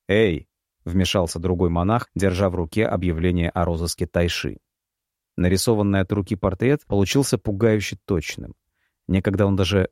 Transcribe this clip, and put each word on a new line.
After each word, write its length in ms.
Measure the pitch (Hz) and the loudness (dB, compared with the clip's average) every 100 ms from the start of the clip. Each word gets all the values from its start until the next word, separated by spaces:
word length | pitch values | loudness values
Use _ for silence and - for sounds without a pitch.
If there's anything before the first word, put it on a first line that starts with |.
| - | 0
«Эй!» — 400 | 101 110 78 - _ _ _ | 2 2 0 -8 _ _ _
вмешался 540 | - 92 90 101 85 - | -4 0 2 2 -2 -2
другой 320 | 87 87 87 | -2 0 0
монах, 400 | 85 90 120 - - | 0 0 0 -2 -2
держа 340 | 98 90 98 | 0 2 0
в 60 | 90 | 0
руке 280 | 82 107 | -4 -2
объявление 640 | 113 92 90 80 90 87 82 | -2 0 -2 0 0 2 0
о 140 | 92 | 0
розыске 420 | 85 82 85 - 90 | -2 -2 -4 -6 -4
Тайши. 520 | 87 87 - 67 - _ _ _ _ _ _ _ - | 0 0 -2 -8 -10 _ _ _ _ _ _ _ -2
Нарисованный 640 | 87 92 - 107 101 98 | 0 2 2 0 2 0
от 120 | 92 | 0
руки 240 | 101 95 101 | -2 -4 -2
портрет 480 | 98 92 120 147 - | -2 0 0 -2 -2
получился 520 | 101 98 139 135 120 | -2 0 0 0 -2
пугающе 600 | - 101 113 107 98 - | -2 0 2 2 -2 -8
точным. 500 | - 90 - - - - _ _ _ _ - | -4 -4 -4 -10 -14 -18 _ _ _ _ -2
Некогда 380 | 92 104 98 101 | 0 0 2 2
он 100 | 98 | 2
даже 340 | 90 98 92 | 2 2 0